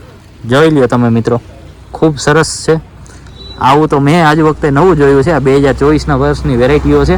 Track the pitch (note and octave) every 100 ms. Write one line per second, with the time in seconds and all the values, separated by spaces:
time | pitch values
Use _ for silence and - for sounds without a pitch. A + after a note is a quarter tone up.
0 | - - - - A2+ C3 D#3+ D3+ B2 B2
1 | A#2+ A2+ A2+ A#2 - - - - - -
2 | D#3+ C#3+ - D3+ D3+ - - D#3+ - -
3 | - - - - - - B2 C#3+ D#3 D3+
4 | C#3 F3 D#3 D#3 D#3 D3 D#3+ C#3 F3+ D#3
5 | C#3 C#3 C3+ D#3 C3+ C#3 C#3 B2 C#3 D3+
6 | - C3+ C#3+ C#3+ D3+ B2 B2+ D3 C3+ D3
7 | C#3